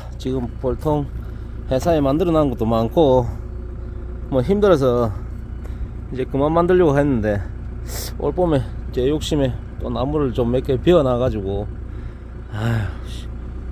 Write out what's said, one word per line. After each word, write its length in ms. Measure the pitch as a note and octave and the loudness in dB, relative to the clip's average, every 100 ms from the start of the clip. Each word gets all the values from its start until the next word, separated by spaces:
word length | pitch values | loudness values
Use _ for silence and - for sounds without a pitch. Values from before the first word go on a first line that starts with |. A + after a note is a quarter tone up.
| - - | -2 -8
지금 300 | C3 C3 A#2+ - | -4 -4 -4 -4
볼통 440 | C3 A#2+ D#3 D3 C3+ - - - - - - | -4 -2 0 0 -2 -8 -10 -10 -10 -10 -2
회사에 300 | C3 F3 D#3 | 0 2 4
만들어 300 | C#3 D3 F3+ | 4 2 4
놓은 200 | D#3 C#3+ | 4 2
것도 140 | A#2 A2+ | 2 2
많고 600 | A2+ A2+ F3 C#3+ B2+ A#2+ - - - - - - - - - - | 2 2 4 6 6 2 -4 -8 -10 -10 -10 -10 -10 -10 -8 -2
뭐 120 | C3 | 0
힘들어서 680 | B2+ G3+ G3+ D#3 C3 A#2+ A2+ F2+ - - - - - - - - - | 2 4 6 6 4 2 0 -2 -8 -10 -10 -10 -8 -8 -8 -8 -8
이제 100 | B2+ | -6
그만 280 | B2+ C3+ D3 | -4 0 2
만들려고 460 | E3 F3 F3+ E3 C#3 | 4 6 6 6 6
했는데 440 | C#3+ A#2+ G#2 G2+ - - - - - - - - | 4 2 2 0 -2 -8 -10 -8 -8 -6 -6 -4
올 120 | D3 | -2
봄에 300 | F3 F3 C#3 - - - | 2 2 2 0 -6 -6
제 160 | B2+ C3 | 0 0
욕심에 440 | D3+ - D3+ C3 - - - | 0 0 0 0 -2 -8 -8
또 100 | A#2 | -4
나무를 440 | A#2 C3+ D3+ C3+ | -2 0 0 0
좀 180 | A#2 A#2 | 0 2
몇 100 | B2+ | 0
개 160 | - B2+ | 0 2
베어놔가지고, 880 | E3 F3 C3 A#2+ B2+ G#2+ G2 G2+ G2+ - - - - - - - - | 4 6 4 2 0 0 -2 -4 -4 -8 -10 -10 -10 -12 -14 -14 -10
아휴, 540 | G#2+ A2+ A2+ F#2 - - | -4 0 0 -2 -6 -10
씨. 200 | - - - - - - | -10 -10 -10 -10 -10 -8